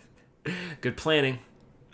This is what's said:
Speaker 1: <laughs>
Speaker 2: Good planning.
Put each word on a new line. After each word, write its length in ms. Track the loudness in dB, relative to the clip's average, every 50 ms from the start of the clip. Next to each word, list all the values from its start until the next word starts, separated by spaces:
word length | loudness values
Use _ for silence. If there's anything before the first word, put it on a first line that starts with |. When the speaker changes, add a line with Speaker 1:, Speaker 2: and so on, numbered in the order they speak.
| -20
Speaker 1:
<laughs> 760 | -20 -20 -20 -20 -20 _ _ -8 -6 -6 -6 -6 -8 -6 -4
Speaker 2:
Good 160 | -4 -4 -2
planning. 420 | -2 2 2 4 4 4 2 0 -2 -8 -16 -20 -20 -20 -20 -20 -20 -20 -18